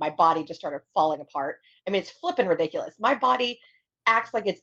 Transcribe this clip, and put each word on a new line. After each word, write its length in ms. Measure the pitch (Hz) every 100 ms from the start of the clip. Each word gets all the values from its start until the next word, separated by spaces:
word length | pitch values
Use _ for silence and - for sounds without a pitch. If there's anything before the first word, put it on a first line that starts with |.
my 100 | 151
body 320 | 160 165 160
just 160 | 151 165
started 220 | 156 143 -
falling 280 | 185 156 151
apart. 380 | 147 143 139 - _ _ 190
I 40 |
mean, 100 | 196
it's 80 | 180
flippin' 380 | - 349 359 190
ridiculous. 480 | 165 156 151 - -
My 160 | 226
body 460 | 262 254 254 247 233 _ _ _ _ -
acts 280 | 226 -
like 120 | 226 196
it's 140 | -